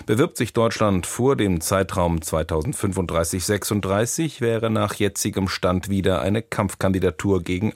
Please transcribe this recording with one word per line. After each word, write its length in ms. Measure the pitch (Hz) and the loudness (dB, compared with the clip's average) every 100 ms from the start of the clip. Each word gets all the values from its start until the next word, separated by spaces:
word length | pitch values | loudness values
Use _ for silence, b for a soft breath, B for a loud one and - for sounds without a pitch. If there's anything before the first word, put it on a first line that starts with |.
Bewirbt 320 | - 110 165 - | 0 2 2 0
sich 160 | 117 | -2
Deutschland 540 | - 113 - 107 92 - | 2 2 2 2 2 0
vor 280 | - 127 | 0 2
dem 280 | 131 101 87 | 2 2 0
Zeitraum 580 | - 98 95 98 87 82 | 2 2 2 0 0 0
zweitausendfünfunddreißig 1300 | - 80 78 82 78 - 101 92 87 82 85 95 90 | 0 -2 0 -2 -2 -2 -2 -2 -2 0 0 -2 -2
sechsunddreißig 960 | 104 - 104 95 98 117 - 165 - | -2 0 -2 0 0 0 -2 -4 -2
wäre 260 | 117 113 113 | -2 0 0
nach 240 | 110 104 | 0 0
jetzigem 560 | - 101 - 107 98 95 | 0 -2 0 -2 0 -2
Stand 400 | - 92 92 98 | 0 0 0 0
wieder 320 | 98 95 90 | 0 2 0
eine 220 | 78 110 | 0 -2
Kampfkandidatur 1000 | - - 98 - 95 95 92 - 101 95 | -2 -2 -2 0 0 2 0 0 0 0
gegen 300 | 85 92 107 | 0 -2 -2